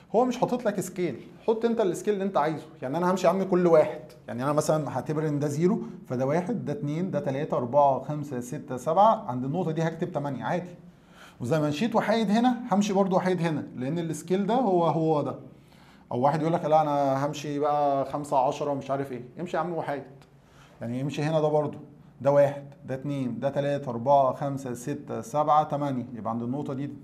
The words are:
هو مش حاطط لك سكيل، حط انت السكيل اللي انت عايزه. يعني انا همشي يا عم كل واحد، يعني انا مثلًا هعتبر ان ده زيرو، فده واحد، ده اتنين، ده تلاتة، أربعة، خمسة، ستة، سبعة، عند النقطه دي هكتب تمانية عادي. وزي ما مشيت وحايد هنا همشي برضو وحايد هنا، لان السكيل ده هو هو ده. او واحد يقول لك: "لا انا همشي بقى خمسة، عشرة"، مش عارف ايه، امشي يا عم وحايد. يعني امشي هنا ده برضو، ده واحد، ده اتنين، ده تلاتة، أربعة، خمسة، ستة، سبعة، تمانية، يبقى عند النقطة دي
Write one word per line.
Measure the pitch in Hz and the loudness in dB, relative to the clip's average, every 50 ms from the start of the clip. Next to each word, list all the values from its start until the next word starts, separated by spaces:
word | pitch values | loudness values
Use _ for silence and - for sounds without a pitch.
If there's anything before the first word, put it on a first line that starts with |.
| - - - | -12 -2 0
هو | 208 254 | 2 2
مش | 254 240 | 2 2
حاطط | - 180 175 247 247 - | 0 -2 -2 -2 -2 -2
لك | 214 202 208 | -2 -2 -2
سكيل، | 185 - - - 180 160 117 - - - - - - | -4 -6 -6 -4 -4 -4 -4 -6 -12 -16 -20 -6 -2
حط | - 226 220 233 | -2 0 0 0
انت | 233 226 226 | 0 0 0
السكيل | 214 180 160 - - 208 208 | 0 0 -2 -2 -2 -2 -2
اللي | 190 196 | 0 -2
انت | 196 - | -2 0
عايزه. | 151 143 160 156 135 - - - - 131 | 0 0 0 0 -4 -8 -12 -12 -10 -8
يعني | 127 143 | -6 -2
انا | 170 180 175 | 0 0 0
همشي | 190 190 185 | 2 2 4
يا | 170 180 | 2 4
عم | 196 185 | 2 2
كل | 185 180 180 180 | 2 2 4 6
واحد، | 175 165 156 151 - - - - - - - - - | 6 8 6 6 4 0 -6 -12 -16 -20 -16 -12 -10
يعني | 113 117 131 | -6 -4 -2
انا | 147 147 | 0 0
مثلًا | 151 151 160 156 156 147 127 | 2 2 2 2 0 0 -2
هعتبر | 117 127 117 - 151 156 156 156 | -4 -4 -4 -2 -2 -2 -2 -2
ان | 147 139 | -2 -2
ده | 151 151 | -2 -2
زيرو، | 131 147 170 180 226 - - - - - - - | 0 2 2 2 2 0 -2 -6 -12 -14 -10 -6
فده | 131 120 131 | -4 -2 0
واحد، | 135 147 175 180 202 240 170 127 | 0 0 0 0 -2 -4 -4 -4
ده | 135 143 | -4 -6
اتنين، | 147 147 143 151 165 185 190 | -4 -4 -4 -4 -4 -4 -2
ده | 135 143 | -4 -4
تلاتة، | 143 147 131 139 156 156 175 | -4 -2 -4 -4 -4 -2 -2
أربعة، | 147 123 117 127 147 143 139 131 123 - | -2 -2 2 4 4 6 6 4 2 -2
خمسة، | - 151 147 143 - 131 123 | -6 -6 -6 -6 -6 -6 -8
ستة، | 120 - 156 143 - - 131 | -8 -8 -8 -10 -8 -8 -10
سبعة، | 123 - 156 165 185 208 226 214 - - - | -6 -2 0 4 6 6 6 6 4 0 -4
عند | 123 127 127 | -6 -4 -4
النقطه | 135 147 185 185 165 | -2 -2 -2 -2 -2
دي | 156 160 160 | -2 -2 -2
هكتب | 165 165 - 180 - - | -2 -2 -4 -6 -4 -4
تمانية | 143 143 143 131 113 110 | -4 -4 -4 -6 -6 -4
عادي. | 123 165 180 180 175 - - - - - - - - - - - - - - | -4 -4 -4 -4 -8 -12 -18 -20 -20 -20 -20 -20 -20 -20 -20 -20 -20 -14 -10
وزي | 123 117 160 156 | -4 -2 0 2
ما | 151 151 | 2 0
مشيت | 147 - 220 233 226 | 0 0 0 0 2
وحايد | 208 180 196 220 233 226 202 | 2 2 2 2 2 2 2
هنا | 202 233 247 254 247 240 - - 185 | 4 4 4 4 2 0 0 0 2
همشي | 202 202 208 190 | 2 2 4 4
برضو | 190 196 185 185 | 4 4 4 4
وحايد | 180 180 185 185 160 | 2 2 2 0 2
هنا، | 165 170 156 143 - - - | 0 0 0 -2 -4 -6 -8
لان | 127 127 135 165 175 | -6 -4 -4 -2 -2
السكيل | 165 160 151 160 - - 180 190 202 | -4 -4 -6 -6 -4 -2 0 0 2
ده | 180 226 | 2 2
هو | 254 254 196 185 175 170 | 2 2 4 4 4 4
هو | 160 147 165 160 160 156 147 135 | 2 2 2 2 2 2 2 0
ده. | 127 123 - - - - - - - - - - - - - - - - | -2 -4 -8 -12 -18 -20 -20 -20 -20 -20 -20 -20 -20 -20 -20 -12 -6 -2
او | 123 | 2
واحد | 127 143 156 160 | 2 2 2 2
يقول | 147 165 170 | 2 0 0
لك: | 165 156 | 0 2
"لا | 147 156 156 156 | 4 4 6 6
انا | 147 143 143 143 139 135 135 139 | 4 2 2 2 2 2 2 0
همشي | 147 - - - 151 143 143 | -2 -4 -4 -6 -6 -2 0
بقى | 147 147 147 147 147 143 143 139 135 - - | 0 2 2 2 2 2 2 0 0 -2 -4
خمسة، | 147 147 143 151 135 | -6 -4 0 2 2
عشرة"، | 123 139 139 - 151 147 143 | 2 2 0 -2 -2 -4 -4
مش | 135 123 - | -4 -4 -4
عارف | 135 139 139 135 127 | -4 -4 -4 -4 -8
ايه، | 117 117 - - 143 | -10 -12 -12 -12 -12
امشي | 170 175 - | -8 -6 -4
يا | 165 156 | -4 -4
عم | 175 170 | -2 -4
وحايد. | 160 143 143 143 135 - - - - - - - _ _ _ - - - - - - | -4 -4 -4 -4 -6 -8 -12 -16 -20 -20 -20 -20 _ _ _ -20 -20 -20 -20 -16 -12
يعني | 117 117 120 127 139 | -8 -6 -6 -4 -4
امشي | 147 139 - 147 | -4 -4 -2 -2
هنا | 151 160 156 | 0 2 2
ده | 151 151 | 2 2
برضو، | 151 151 147 139 - - - - - - - - - - | 2 2 0 0 -4 -10 -14 -18 -20 -20 -20 -20 -14 -2
ده | 120 139 | 0 4
واحد، | 143 143 143 139 143 - - - - - - | 6 6 6 6 2 -2 -10 -14 -18 -16 -12
ده | 120 131 | -10 -10
اتنين، | 135 135 143 143 139 131 120 113 113 | -8 -6 -6 -4 -4 -4 -4 -4 -2
ده | 131 139 | -4 -2
تلاتة، | 139 143 143 143 143 139 139 135 | -2 -2 -2 0 -2 -2 -4 -6
أربعة، | 117 117 117 139 143 139 135 131 131 | -6 -2 2 4 6 6 6 4 2
خمسة، | - 151 139 139 131 - 127 120 | -2 -4 -6 -6 -6 -6 -8 -8
ستة، | 113 - 147 143 147 - - 117 117 | -8 -6 -8 -8 -8 -8 -8 -8 -8
سبعة، | 110 - - 147 151 151 151 151 151 | -8 -4 -2 0 2 4 4 4 4
تمانية، | 151 151 139 147 143 131 123 117 120 120 | 2 0 -4 -2 -2 -2 -4 -6 -6 -8
يبقى | 110 101 110 | -8 -6 -4
عند | 117 120 120 | -4 -4 -4
النقطة | 120 131 147 147 147 139 | -4 -4 -4 -4 -6 -6
دي | 127 143 143 - - | -6 -6 -8 -10 -12